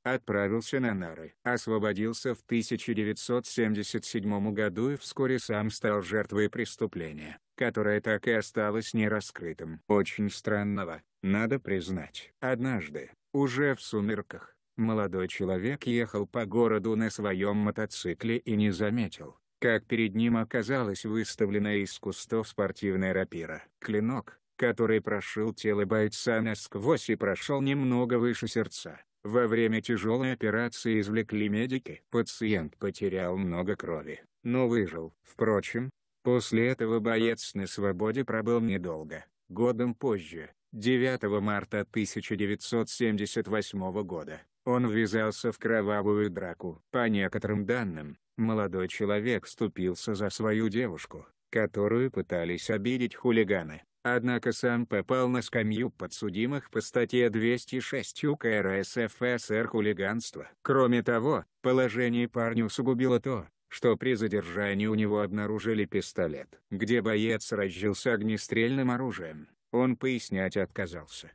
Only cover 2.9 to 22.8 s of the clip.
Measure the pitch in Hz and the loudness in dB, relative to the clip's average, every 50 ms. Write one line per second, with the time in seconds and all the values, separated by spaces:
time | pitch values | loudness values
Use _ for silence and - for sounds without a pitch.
2.9 | 113 104 107 104 107 - - - 120 123 - - - 127 117 107 107 101 101 - | -2 0 0 -2 -2 -4 -2 -2 -2 -2 -2 -2 0 0 2 2 2 0 -2 -4
3.9 | - 110 - - - 117 98 107 104 101 101 107 101 104 107 104 90 107 120 135 | -4 -6 -4 -4 -4 -2 0 0 0 0 0 0 0 0 0 0 0 0 0 0
4.9 | 143 139 - - - - 135 131 131 120 - - 110 104 107 110 - - - 110 | -2 -4 -6 -6 -2 0 0 2 2 0 0 -2 -2 0 0 -2 -2 -2 0 0
5.9 | 104 104 92 85 104 107 98 - 101 101 107 101 - 120 113 - - - 117 98 | 2 0 0 0 0 0 0 0 2 2 2 2 2 -2 -4 -4 -4 -4 -4 -4
6.9 | - 90 82 78 76 76 76 78 - - _ _ _ - 127 120 117 110 104 104 | -2 -4 -8 -8 -8 -10 -12 -12 -14 -16 _ _ _ -2 -2 0 0 2 2 2
7.9 | 104 104 - 110 107 101 - 123 117 110 104 - - 117 107 104 104 113 110 - | 2 2 2 2 0 0 2 2 2 2 0 -2 -2 0 0 0 0 0 -2 -2
8.9 | - 113 107 104 107 107 - - - - 90 82 80 - 85 80 80 78 - - | 0 0 2 2 2 0 -2 -6 -8 -8 -8 -8 -8 -8 -8 -10 -10 -6 0 2
9.9 | 104 101 95 - - - 104 101 - - - 110 107 104 101 104 101 101 95 82 | 4 4 4 2 0 -2 -2 -2 -2 -4 -4 -2 -2 0 0 0 -2 -2 -4 -4
10.9 | 80 80 - _ _ _ - 95 98 104 113 113 - - - - 98 92 82 92 | -8 -10 -14 _ _ _ 0 2 2 2 2 2 0 -2 -2 -2 -2 -2 -2 -2
11.9 | 95 90 73 - - - - - _ _ - 127 131 117 120 135 127 101 85 73 | -4 -6 -6 -8 -12 -16 -18 -18 _ _ -2 -2 0 0 0 0 -2 -2 -4 -6
12.9 | 73 - - - - _ _ _ - 139 139 131 120 131 147 143 131 - - - | -8 -12 -12 -14 -18 _ _ _ 0 0 0 2 2 2 2 2 2 0 -4 -4
13.9 | - 107 101 107 107 101 98 - - 90 - - - _ _ _ _ - 113 113 | -2 0 0 0 0 -2 -4 -8 -12 -16 -16 -20 -20 _ _ _ _ 0 0 2
14.9 | 110 107 101 95 90 92 92 90 - - 101 92 95 90 92 123 147 - - 127 | 2 2 0 0 0 -2 -2 -2 -2 -2 -2 0 0 0 0 -2 -4 -2 -2 0
15.9 | 117 120 117 - - 104 101 - - 120 117 98 95 117 120 113 110 107 92 113 | 0 0 0 0 -2 -4 -4 -2 -2 -4 -4 0 2 4 4 4 4 2 0 0
16.9 | 110 107 113 110 - - 104 101 95 92 98 101 104 107 104 104 - - 107 101 | 0 0 0 0 -2 -2 -2 -2 0 0 0 0 2 2 2 0 0 0 -2 -4
17.9 | - - - 90 82 - - 113 113 120 - 123 110 104 107 104 92 87 107 104 | -4 -6 -4 -4 -4 -2 -2 -2 -2 -2 -2 0 0 2 2 2 2 0 0 0
18.9 | 110 120 110 87 - - 78 73 - _ _ _ _ _ - 123 113 110 - - | 0 0 -2 -4 -6 -10 -14 -16 -18 _ _ _ _ _ 2 4 4 2 2 0
19.9 | 120 113 113 107 95 110 117 117 117 113 113 - - 123 104 123 139 135 120 101 | 0 2 2 2 2 2 2 4 4 2 0 0 0 -2 0 0 0 0 0 -2
20.9 | 98 - - 110 107 113 107 - - - 113 98 101 104 101 104 104 101 98 92 | -2 -4 -4 -2 -2 -2 -2 -2 -2 0 0 0 2 2 0 2 0 0 0 -2
21.9 | - - - 98 92 - - - 113 113 107 - - - 101 95 95 - | -6 -8 -8 -8 -8 -6 -6 -4 -2 -2 -2 -2 -2 -2 -2 -2 -2 -2